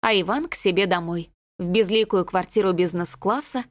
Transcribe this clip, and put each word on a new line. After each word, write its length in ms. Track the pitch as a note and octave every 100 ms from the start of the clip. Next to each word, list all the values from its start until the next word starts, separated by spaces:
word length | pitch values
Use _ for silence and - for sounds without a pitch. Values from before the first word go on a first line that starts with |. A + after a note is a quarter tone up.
а 180 | A3+ G#3
Иван 280 | F3 B3+ E4
к 80 | -
себе 320 | G3 F3+ G3
домой, 420 | F3+ E3+ E3+ E3 _ _ _
в 60 | F3
безликую 600 | G3+ G3 A3 G#3+ G3 F3
квартиру 480 | F#3 F3+ A3 G3
бизнес-класса 880 | F3 F3+ F3 F3 - F#3+ B3 D4 - C#3